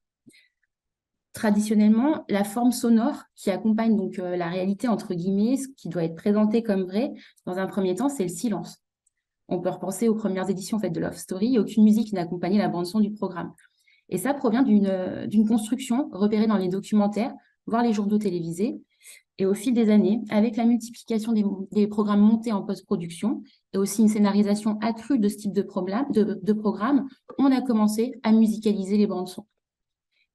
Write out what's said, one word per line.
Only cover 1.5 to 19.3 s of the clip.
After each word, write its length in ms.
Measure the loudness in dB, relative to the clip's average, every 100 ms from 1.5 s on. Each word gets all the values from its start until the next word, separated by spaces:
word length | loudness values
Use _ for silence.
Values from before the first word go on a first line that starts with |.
| 0 2 4 4 4 2 0 -2
la 140 | -2
forme 280 | -2 0 0
sonore 520 | 0 2 4 2 -4 -14 _
qui 140 | -4
accompagne 460 | -2 0 0 2 2
donc, 220 | 0 -6
euh, 160 | -6 -4
la 120 | -4
réalité, 400 | -2 -4 -2 -2
entre 280 | -2 -4 -4
guillemets, 420 | -2 0 2 0
ce 100 | -4
qui 220 | -12 -8
doit 140 | -4
être 120 | -4 -2
présenté 460 | 0 2 2 2
comme 220 | 0 -2
vrai, 280 | 0 -2 -4 -8 -20 _ -8
dans 100 | -6
un 80 | -4
premier 300 | -2 -2 0
temps, 140 | -2
c'est 140 | -2
le 60 | -6
silence. 480 | -4 -4 -4 -8 -18 _ _ _ _ _ _ -6
On 120 | -4
peut 100 | -4
repenser 380 | -6 -8 0 0
aux 80 | 2
premières 340 | -2 -2 -2
éditions, 280 | -4 -4 -4
en 20 |
fait, 120 | -2
de 80 | -4
Love 180 | -6 -8
Story, 400 | -10 -4 2 2
aucune 260 | 2 4
musique 300 | 6 4 0
n'accompagnait 460 | -4 -4 -4 0 0
la 100 | 0
bande-son 300 | -2 -4 -2
du 120 | -2
programme. 400 | -2 -8 -6 -12 -16 _ _ _ _ _
Et 80 | -6
ça 180 | -4 -2
provient 260 | 0 2
d'une, 240 | 4 4 2
euh, 400 | -2 -4 -8 -2
d'une 220 | 0 2
construction 600 | 0 0 -6 -2 -2 -2
repérée 360 | -2 0 2 2
dans 100 | 2
les 120 | 0
documentaires, 640 | -4 -2 0 0 0 -6 -8 _ _ -4
voire 180 | 0
les 100 | 0
journaux 260 | 0 0 0
télévisés. 600 | 0 -4 -6 -4 -4 -6 _ _ -20 -20 _